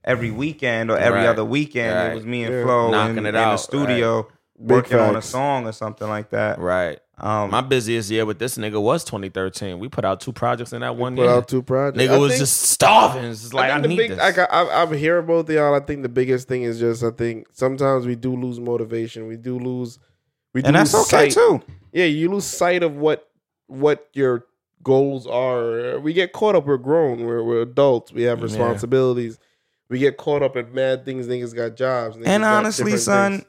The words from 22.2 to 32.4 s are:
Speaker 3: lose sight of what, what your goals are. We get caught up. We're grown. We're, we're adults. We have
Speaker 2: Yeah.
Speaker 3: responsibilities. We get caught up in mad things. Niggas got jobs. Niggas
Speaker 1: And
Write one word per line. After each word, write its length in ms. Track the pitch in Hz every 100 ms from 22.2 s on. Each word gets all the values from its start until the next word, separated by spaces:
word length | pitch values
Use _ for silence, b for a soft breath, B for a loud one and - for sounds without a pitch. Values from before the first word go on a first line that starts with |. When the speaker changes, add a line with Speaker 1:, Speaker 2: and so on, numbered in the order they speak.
| 170
Speaker 3:
lose 140 | 202 -
sight 380 | - 180 180
of 120 | 165 143
what, 340 | 156 147 - _ _ _ -
what 400 | 135 147 139 -
your 320 | 135 131 120 - _ _ _
goals 440 | - 135 139 135 120
are. 720 | 120 131 123 117 113 123 131
We 140 | 151
get 200 | 170 180
caught 220 | - 214 185
up. 100 | 143
We're 120 | 131
grown. 480 | 131 165 147 117 117
We're, 180 | 117
we're 180 | 113 117
adults. 500 | 120 127 139 120 -
We 120 | 117
have 160 | 120 117
Speaker 2:
Yeah. 40 | 113
Speaker 3:
responsibilities. 920 | 107 117 107 120 131 131 123 117 113 _ _ _ _ -
We 100 | 127
get 180 | 139 139
caught 240 | - 143
up 120 | 135 123
in 180 | 120
mad 300 | 131 131 127 131
things. 220 | 131 120
Niggas 280 | 123 120 117
got 200 | 117 113
jobs. 400 | 127 127 113 110
Niggas 120 | 120
Speaker 1:
And 160 | 202